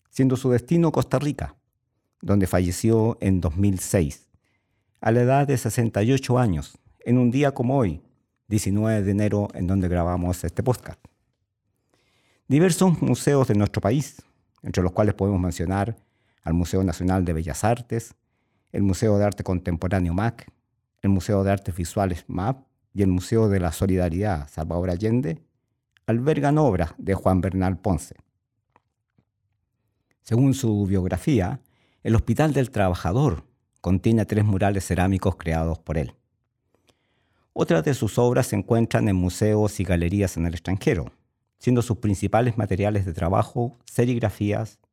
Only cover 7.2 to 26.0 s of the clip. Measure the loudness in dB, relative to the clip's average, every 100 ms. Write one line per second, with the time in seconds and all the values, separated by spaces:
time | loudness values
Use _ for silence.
7.2 | 2 2 0 0 -2 0 0 -4 -12 _
8.2 | _ _ -4 -2 0 0 0 0 0 0
9.2 | 0 0 -2 -4 -2 0 0 0 0 -2
10.2 | -2 -4 -4 -2 -2 -4 -8 -20 -20 _
11.2 | _ _ _ _ _ _ _ _ _ _
12.2 | _ _ 0 2 4 4 2 2 0 0
13.2 | 2 2 2 2 2 0 0 0 -2 -12
14.2 | _ _ _ _ -6 -2 0 2 0 0
15.2 | -2 0 -2 -4 -4 -4 -4 -8 _ _
16.2 | _ _ -4 -2 0 -2 -2 -2 -2 0
17.2 | 0 -2 -6 -2 -2 -2 -4 -8 -8 _
18.2 | _ _ _ _ _ -2 0 2 2 2
19.2 | 2 -2 -4 -4 -2 -4 -2 -2 0 -2
20.2 | -2 -6 -18 _ _ _ _ _ 0 0
21.2 | 2 2 2 0 -2 -6 -6 -2 -2 -4
22.2 | -8 -6 -4 -6 _ _ _ 0 2 2
23.2 | 0 2 2 2 0 -2 0 0 0 -2
24.2 | -4 -4 -8 -8 -4 -4 -2 -2 0 0
25.2 | -2 -8 _ _ _ _ _ _